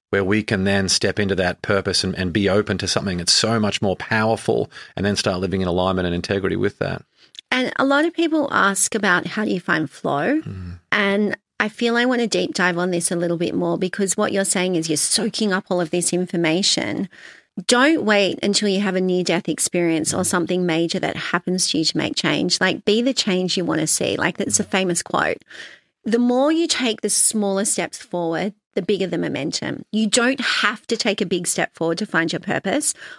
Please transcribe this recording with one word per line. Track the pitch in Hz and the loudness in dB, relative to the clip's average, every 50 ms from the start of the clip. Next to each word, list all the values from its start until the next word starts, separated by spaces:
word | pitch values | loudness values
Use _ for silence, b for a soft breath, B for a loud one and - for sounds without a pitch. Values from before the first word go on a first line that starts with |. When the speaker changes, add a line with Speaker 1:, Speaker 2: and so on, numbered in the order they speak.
| _ _ | _ _
Speaker 1:
where | - 101 98 | 0 0 2
we | 92 104 107 | 2 2 0
can | 104 - 110 95 95 | 2 0 0 0 2
then | 98 98 98 98 90 | 2 2 2 2 0
step | - - - 101 92 - | 2 2 0 0 0 0
into | 104 98 98 | 0 0 2
that | 87 92 87 87 - | 2 0 0 -2 -2
purpose | - - 104 98 92 101 92 - | -2 0 0 0 0 0 -2 0
and, | - 92 87 | -2 -2 -2
and | - 95 90 | -2 -4 -2
be | 82 110 98 95 | 0 2 2 4
open | 92 107 107 - 101 90 | 2 2 2 0 -2 -2
to | 101 95 | -2 -2
something | - - - 98 90 | -2 -2 -2 -2 -4
that's | 87 85 - | -2 0 2
so | - - - 110 117 113 | 2 2 2 2 2 2
much | 107 101 - - | 2 0 0 0
more | 110 98 92 | 0 0 0
powerful | - - - 113 110 110 110 113 104 - - 110 113 107 B B B B B B | -2 -2 -2 0 2 2 2 0 0 0 0 0 0 0 B B B B B B
and | - 95 | -2 0
then | 104 101 | 0 0
start | - - 107 92 90 | 0 0 -2 0 0
living | 95 92 92 95 | -2 -2 0 0
in | 95 90 | 0 0
alignment | 85 92 90 95 92 92 90 | 2 2 2 2 2 2 0
and | 87 87 | 0 0
integrity | 90 87 - 101 98 95 92 90 | -2 0 0 0 0 0 0 0
with | 98 98 101 - - | 0 0 -2 -2 -2
that. | 98 92 90 90 - B B B B B B B - _ | -4 -4 -4 -8 -10 B B B B B B B -8 _
Speaker 2:
And | 254 254 254 - - - | -2 -2 -2 -2 0 0
a | 269 | 2
lot | 269 277 285 311 | 2 4 2 2
of | 339 330 | 2 0
people | - 339 311 311 311 285 - | 0 0 2 2 0 0 0
ask | - 185 190 196 196 190 - - - | 2 2 2 2 2 0 0 0 0
about | 214 202 196 175 175 - | 0 2 2 2 2 0
how | 185 - 214 214 | -2 -4 -2 -2
do | 214 | 0
you | 202 180 | -2 -2
find | - - 170 156 156 139 | -2 0 0 0 -2 -4
flow? | - - - 165 139 143 156 214 285 311 | -6 -6 -4 -2 0 0 0 0 0 -2
Speaker 1:
Mm. | - - 101 92 90 87 92 - _ _ | -2 -6 -10 -10 -10 -12 -12 -14 _ _
Speaker 2:
And | - 208 202 196 196 202 208 202 - - _ _ _ - | 0 0 2 2 2 2 0 0 -2 -6 _ _ _ -4
I | 214 214 | -4 -4
feel | - - 240 233 233 | -2 -2 0 2 2
I | 233 240 | 2 2
wanna | 254 254 240 240 214 | 2 2 2 0 0
deep | - 180 185 - - | 0 0 -2 -2 0
dive | - 180 180 175 170 | 0 0 2 2 0
on | 180 185 | 0 0
this | 180 170 175 - | 0 0 0 0
a | 185 | 0
little | 175 175 170 170 | 0 0 0 0
bit | 165 170 - - | 0 -2 -2 0
more, | 180 175 170 170 | 0 0 0 0
because | 170 180 185 - - 202 185 - | 0 -2 -2 -2 -2 -2 0 0
what | - 208 - | 0 0 0
you're | - 196 190 | 0 0 0
saying | 190 - 196 180 185 185 | 0 0 0 0 0 0
is | 165 160 160 | 0 0 0
you're | 156 | 0
soaking | 147 - - - - 220 220 - - 220 208 | 0 0 0 0 0 0 -2 -2 -2 0 0
up | 185 190 - - | 0 -2 -2 -2
all | 185 180 | 0 0
of | 175 156 | 0 0
this | - 180 175 - | -2 -2 0 0
information. | - 175 185 180 - 170 170 156 160 185 196 - - - - 104 - - 196 B B B B B B B B B _ - 180 | 0 0 -2 -2 -2 0 0 2 2 2 2 0 0 0 -2 -2 -4 -4 -6 B B B B B B B B B _ -6 0
Don't | - 247 240 262 302 330 302 - | 2 4 4 6 4 4 4 2
wait | 208 208 202 196 180 - - | 2 4 4 4 2 0 0
until | - 202 202 - 208 208 | 0 0 0 2 2 2
you | 190 190 | 2 2
have | 202 196 180 | 0 0 0
a | 185 | 0
near-death | 185 185 180 180 180 170 170 170 - - | 2 2 2 2 2 2 0 0 0 -2
experience | 160 - - - - 175 175 170 160 160 160 - - | -2 -2 -2 -2 0 0 2 2 2 0 0 0 0
or | - 185 | 0 0
something | - - 180 165 - 180 180 180 | 0 0 0 0 0 0 0 0
major | 175 160 165 170 165 - 185 | 0 2 0 0 0 0 -2
that | - - - | -2 -4 -4
happens | 160 - - - 175 - 180 180 185 - - | -6 -4 -4 -4 -2 -2 -2 0 0 0 0
to | - - | 0 0
you | 160 | 0
to | - - - | 0 0 0
make | - - - | -2 -2 -2
change. | - - 151 151 151 175 180 - - | -2 -2 0 0 0 0 0 0 0
Like, | 190 185 - - - | 0 0 -2 0 0
be | - 208 226 | 0 2 2
the | 240 269 | 2 0
change | 262 - - 214 185 185 185 175 - | 0 0 0 0 0 0 0 0 -2
you | 196 170 | -2 -2
wanna | - - 156 - - | -2 -2 -2 0 0
see. | - - - - - | 0 0 0 -2 0
Like, | - - 180 170 | 0 -2 -2 -2
that's | - - - 208 - | -2 -2 -2 -2 -2
a | 202 | -2
famous | - - 190 190 175 170 - | 0 0 0 0 0 0 -2
quote. | - - - - 78 78 - - B B B B B B B B B B B _ - | -2 -2 -2 0 0 0 -2 -4 B B B B B B B B B B B _ -2
The | - 208 233 | 0 2 2
more | 240 247 247 254 269 302 | 2 2 4 4 4 4
you | 320 330 339 311 | 4 2 2 0
take | - - 254 233 220 - | 0 0 0 -2 -2 -2
the | - 208 | -2 -2
smaller | - - - - - 220 202 196 196 196 208 | 0 0 0 2 0 0 0 0 0 0 0
steps | - - - 170 - - - | 0 -2 -2 -4 -6 -8 -14
forward, | - - - 175 170 165 165 160 180 208 202 _ _ _ _ | -12 -8 -4 -2 -2 -2 0 -2 -2 -4 -6 _ _ _ _
the | 208 | -4
bigger | 180 - 208 175 190 175 | 0 0 0 0 0 -2
the | 170 165 | -2 -2
momentum. | 170 151 135 127 139 - - - - - - - - - | -2 -4 -4 -4 -4 -4 -4 -4 -6 -6 -8 -8 -8 -4
You | - 214 220 | -2 0 0
don't | 208 - 247 233 247 277 277 | 2 2 2 2 2 0 0
have | 233 - - - - 208 220 - - | -2 -2 0 0 0 0 -2 -4 -6
to | - 233 | -4 -4
take | 214 - 226 196 - | -2 0 -2 0 0
a | 196 | -2
big | 180 190 175 175 - | -2 -2 -2 -2 -2
step | - - 165 - _ | -2 -2 -2 -4 _
forward | - 165 165 170 175 | -2 -2 -2 0 -2
to | 214 | -4
find | - - 170 165 165 | -2 0 0 0 0
your | - 165 | -4 -6
purpose, | 175 190 - - - 196 185 294 294 - B B B B B | -4 -4 -4 -2 -2 0 0 0 0 -2 B B B B B